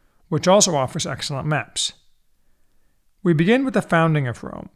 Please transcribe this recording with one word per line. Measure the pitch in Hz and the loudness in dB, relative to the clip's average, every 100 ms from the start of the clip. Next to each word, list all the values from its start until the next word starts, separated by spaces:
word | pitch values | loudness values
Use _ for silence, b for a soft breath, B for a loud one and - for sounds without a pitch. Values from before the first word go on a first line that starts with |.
| _ _ _ | _ _ _
which | 151 180 | 0 4
also | 202 202 | 4 4
offers | 147 131 165 - | 0 -2 -4 -8
excellent | 131 - 139 151 | -8 -8 -6 -4
maps. | 151 - - - - _ _ _ _ _ _ _ _ _ _ _ _ | -4 -4 -8 -8 -8 _ _ _ _ _ _ _ _ _ _ _ _
We | 180 | 2
begin | 156 170 247 | 2 4 2
with | 262 | 2
the | 214 | -2
founding | - 170 165 151 131 | 0 2 2 0 -2
of | - | -8
Rome, | - 50 - | -12 -14 -16